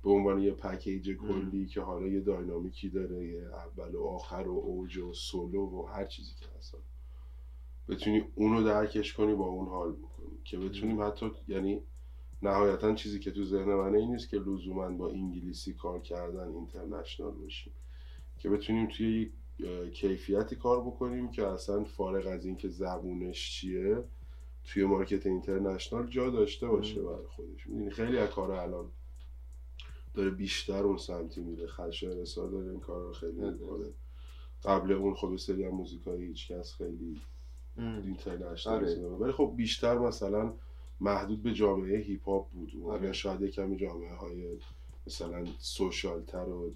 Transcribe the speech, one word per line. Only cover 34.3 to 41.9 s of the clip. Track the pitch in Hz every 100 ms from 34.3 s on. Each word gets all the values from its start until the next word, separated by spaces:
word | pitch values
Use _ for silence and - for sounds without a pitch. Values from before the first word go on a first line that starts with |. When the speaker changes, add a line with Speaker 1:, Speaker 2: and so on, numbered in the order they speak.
| - - -
Speaker 1:
قبل | 98 95 92
اون | 98 98
خب | 95 92
یه | 92
سری | - 95
از | 98
موزیکای | 95 87 87 - 90
هیچ | 90 82 -
کس | 87 87
خیلی | - 90 82 - 76 - - - - - -
Speaker 2:
ام. | 117 110
Speaker 1:
اینترنشنال | 95 92 - 87 90 85 107 110
Speaker 2:
آره. | 95
Speaker 1:
نیست. | 85 87 90
ولی | 120
خب | 131 139 120
بیشتر | 113 - 120 120
مثلاً | 120 - 101 104 113 113 - - - -
محدود | 98 101 98 107
به | 113
جامعه | 101 104 95 95